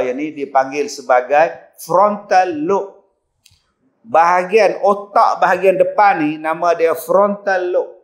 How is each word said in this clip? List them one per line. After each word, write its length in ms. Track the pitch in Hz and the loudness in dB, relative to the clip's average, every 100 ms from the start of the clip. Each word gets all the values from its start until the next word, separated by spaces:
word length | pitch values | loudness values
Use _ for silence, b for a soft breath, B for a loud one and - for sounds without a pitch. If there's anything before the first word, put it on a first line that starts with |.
| 127 | 2
yang 80 | |
ni 160 | 127 156 | -4 -8
dipanggil 640 | 143 139 - 135 143 143 | -10 -2 -2 -2 -4 -6
sebagai 840 | - 127 127 123 143 170 - - _ | -8 0 0 2 2 0 -2 -20 _
frontal 720 | - 175 208 202 - 185 185 | -4 2 2 0 -2 0 0
lobe. 480 | 151 160 196 - - _ _ _ _ _ _ _ _ _ _ 113 | -2 -2 -2 -4 -14 _ _ _ _ _ _ _ _ _ _ -2
Bahagian 800 | 147 170 180 180 220 190 - 196 | 2 2 2 0 2 2 0 -2
otak 560 | 202 - 233 214 - | -2 -2 0 2 2
bahagian 400 | 180 185 190 180 | 0 2 2 2
depan 400 | 180 - 202 180 | 0 2 2 2
ni 100 | 151 156 | -2 -4
nama 400 | 156 165 175 170 | -6 -2 -2 0
dia 160 | 165 | 0
frontal 800 | 156 - 175 202 202 202 185 180 | -2 0 2 2 -2 -4 -4 -2
lobe. 200 | 180 - - | -4 -4 -12